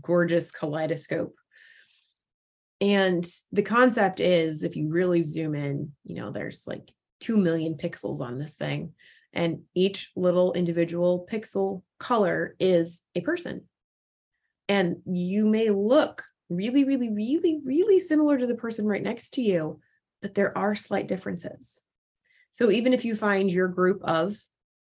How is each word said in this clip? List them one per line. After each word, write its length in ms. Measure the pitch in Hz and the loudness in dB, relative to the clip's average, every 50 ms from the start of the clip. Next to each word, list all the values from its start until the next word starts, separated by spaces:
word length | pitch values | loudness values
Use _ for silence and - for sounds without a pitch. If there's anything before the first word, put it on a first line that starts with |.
gorgeous 500 | - - 175 175 175 170 170 170 160 - | -4 0 2 2 4 4 2 0 0 -2
kaleidoscope. 840 | - - - 151 147 160 160 156 165 156 - - 156 165 175 - - _ _ _ _ - - - - - _ _ _ _ _ _ _ _ _ _ _ _ _ _ _ _ _ _ _ - | -8 -8 -6 -4 -4 -2 -2 -4 -4 -6 -6 -6 -4 -4 -4 -6 -10 _ _ _ _ -20 -20 -20 -20 -20 _ _ _ _ _ _ _ _ _ _ _ _ _ _ _ _ _ _ _ -2
And 460 | 196 202 202 196 190 185 180 170 170 - - - - - | 0 2 4 4 4 2 2 0 -2 -4 -8 -12 -12 -6
the 120 | - 196 208 | -2 -2 -2
concept 580 | 202 214 240 254 254 214 240 202 185 185 - | 2 4 4 6 6 4 4 0 0 0 0
is, 420 | - 180 180 170 165 160 156 151 175 | 2 4 4 4 2 0 -2 -4 -6
if 140 | 170 170 | -6 -4
you 120 | 160 151 156 | -4 -4 -2
really 360 | 160 170 185 180 175 170 165 | 0 0 2 2 2 2 2
zoom 320 | 147 156 160 160 160 151 | 0 -4 -4 -4 -4 -4
in, 360 | 147 143 143 143 143 147 143 - _ - | -4 -4 -4 -4 -4 -6 -8 -12 _ -16
you 100 | - 170 | -12 -10
know, 160 | - 113 104 | -10 -8 -8
there's, 320 | - 104 - - - - - | -8 -8 -8 -8 -10 -12 -12
like, 260 | - - - - _ _ _ _ _ _ - | -12 -12 -12 -12 _ _ _ _ _ _ -14
two 160 | - - 226 | -6 0 2
million 380 | 214 190 165 165 165 156 165 160 | 2 2 2 2 0 -2 -4 -6
pixels 460 | 143 - 170 165 - - - - 151 | -6 -6 -8 -8 -8 -10 -8 -8 -8
on 180 | 139 120 120 131 | -8 -8 -8 -8
this 160 | 147 151 - | -8 -10 -8
thing, 380 | - - 151 143 147 - 170 - _ _ - - _ _ _ - | -8 -6 -6 -6 -6 -8 -10 -14 _ _ -20 -20 _ _ _ -6
and 300 | - 170 165 156 - - _ - | -4 -2 -2 -4 -6 -10 _ -2
each 380 | 180 185 196 196 - - - - | 0 0 0 0 -4 -12 -10 -6
little 380 | 185 180 180 175 180 180 180 - | -2 0 2 4 4 2 2 2
individual 720 | 180 180 170 170 170 170 170 170 175 175 180 180 180 180 - | 0 -2 0 0 0 0 0 0 0 0 2 0 0 -2 -6
pixel 520 | 226 214 220 - - 196 196 190 196 185 - _ _ - | -8 -8 -8 -6 -4 -2 -2 -2 -4 -8 -12 _ _ -12
color 560 | - - 247 220 202 170 165 160 170 170 - - | -4 0 2 2 2 2 2 -2 -4 -6 -4 0
is 420 | - 185 180 170 170 170 - - _ _ - | 2 4 4 4 2 0 -4 -14 _ _ -8
a 40 | 185 | -6
person. 440 | 180 294 339 349 - - - - - _ _ _ _ _ _ _ _ _ _ _ _ _ _ _ _ _ _ _ _ - | -2 -2 -4 -4 -4 -8 -10 -12 -14 _ _ _ _ _ _ _ _ _ _ _ _ _ _ _ _ _ _ _ _ 0
And 300 | 202 196 180 175 175 - - | 2 2 2 0 0 -4 -6
you 420 | - 185 180 180 180 190 214 214 | -6 -4 -2 -2 -2 0 2 2
may 240 | 214 214 220 226 220 | 4 4 4 2 2
look 540 | 202 196 202 214 254 302 269 - - - - - _ _ _ - | 2 2 4 4 6 4 4 2 -2 -12 -18 -20 _ _ _ -8
really, 360 | 175 175 196 240 240 285 277 | -6 -4 -2 0 2 2 4
really, 260 | 262 277 247 247 233 | 4 2 0 -2 -2
really, 480 | 208 208 214 233 277 349 349 339 311 302 269 | -2 -4 -2 -2 -2 0 0 0 -2 -2 -4
really 340 | 254 269 320 381 453 392 370 | -2 0 2 4 4 4 4
similar 400 | 370 - 311 302 302 294 294 254 | 4 2 2 2 4 4 2 2
to 80 | 247 | 2
the 80 | 240 240 | 0 -2
person 320 | 233 - 226 226 - 208 | -2 -4 -8 -6 -2 -2
right 160 | 214 202 - - | 0 0 0 -2
next 280 | - - - - - | -4 -6 -6 -8 -10
to 120 | - - 240 | -4 -2 0
you, 380 | 208 185 165 156 156 - - _ _ _ _ _ _ _ _ - | 2 2 2 0 -2 -6 -10 _ _ _ _ _ _ _ _ -12
but 120 | 196 - | -6 0
there 220 | 202 202 - - | 0 0 0 0
are 180 | 185 190 208 208 | 0 0 0 -2
slight 320 | 208 - - 208 196 - - | -2 -4 -4 -4 -4 -2 -4
differences. 720 | 202 185 - 202 185 175 - - - - - - - - _ _ _ _ _ _ _ _ _ _ _ _ _ _ _ | -6 -6 -6 -8 -8 -8 -10 -12 -14 -14 -18 -18 -18 -18 _ _ _ _ _ _ _ _ _ _ _ _ _ _ _
So 180 | - 233 220 | 2 4 4
even 220 | 190 233 226 254 254 | 4 4 4 4 4
if 120 | 247 240 | 4 2
you 100 | 233 220 | -2 -4
find 360 | 214 220 208 202 196 196 196 | 0 0 2 2 2 2 2
your 180 | 175 180 185 185 | 2 2 2 0
group 340 | 180 185 185 180 202 185 - | 2 2 2 2 2 0 0
of, 320 | - 165 160 160 196 208 - - _ _ _ _ _ _ _ | 0 0 2 0 0 -4 -8 -14 _ _ _ _ _ _ _